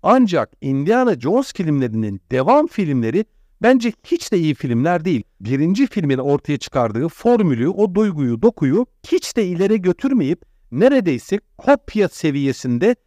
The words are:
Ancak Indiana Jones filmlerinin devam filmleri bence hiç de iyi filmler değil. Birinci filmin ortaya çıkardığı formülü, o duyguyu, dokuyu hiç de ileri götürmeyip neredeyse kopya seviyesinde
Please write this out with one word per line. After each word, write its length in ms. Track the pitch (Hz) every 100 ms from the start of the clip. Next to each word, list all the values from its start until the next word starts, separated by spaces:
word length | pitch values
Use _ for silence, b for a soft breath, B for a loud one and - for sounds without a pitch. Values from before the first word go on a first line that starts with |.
Ancak 480 | 156 254 233 170 110 _
Indiana 600 | 139 135 151 233 247 151
Jones 320 | 123 226 277
filmlerinin 680 | - 170 143 127 110 107 98 _
devam 360 | 127 135 277 311
filmleri 580 | - 175 135 113 151 220 _ _ _
bence 300 | 226 262 233 -
hiç 280 | - 339 -
de 60 | 190
iyi 160 | 156
filmler 500 | 139 135 117 147 175
değil. 180 | 160 135 - _
Birinci 460 | 98 135 156 196 277
filmin 320 | - 151 131
ortaya 400 | 135 143 - 143
çıkardığı 500 | - - 117 107 156
formülü, 600 | - 233 240 190 123 131
o 260 | 190 208
duyguyu, 480 | 180 214 156 131 117
dokuyu 440 | 202 - 139 165 247 _ -
hiç 280 | 359 - -
de 100 | 196
ileri 360 | 170 196 220
götürmeyip 600 | 185 175 269 254 139 175 _ _ _
neredeyse 680 | 120 226 277 180 127 - 202 _ -
kopya 500 | - 277 - 214 190
seviyesinde 880 | - 160 139 139 123 131 120 196 247